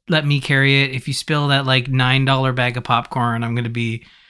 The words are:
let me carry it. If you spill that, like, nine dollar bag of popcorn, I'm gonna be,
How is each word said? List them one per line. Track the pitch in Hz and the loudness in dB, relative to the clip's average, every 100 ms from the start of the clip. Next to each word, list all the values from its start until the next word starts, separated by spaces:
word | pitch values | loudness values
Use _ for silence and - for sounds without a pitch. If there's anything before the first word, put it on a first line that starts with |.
| - | -2
let | 156 147 | 0 2
me | 143 | 0
carry | 127 139 139 139 | 2 2 4 4
it. | 139 | 2
If | 131 - | -4 -6
you | |
spill | 131 - 151 147 | -6 -4 -2 0
that, | 139 | 0
like, | 131 131 127 | 2 0 0
nine | 127 127 135 135 | 0 2 2 2
dollar | 135 131 | 2 0
bag | 123 123 120 | 0 -2 -2
of | |
popcorn, | - 120 - 127 117 117 | -2 -2 -2 -2 -2 -2
I'm | 117 | -2
gonna | 117 117 | -4 -4
be, | 117 117 113 - _ | -4 -4 -6 -10 _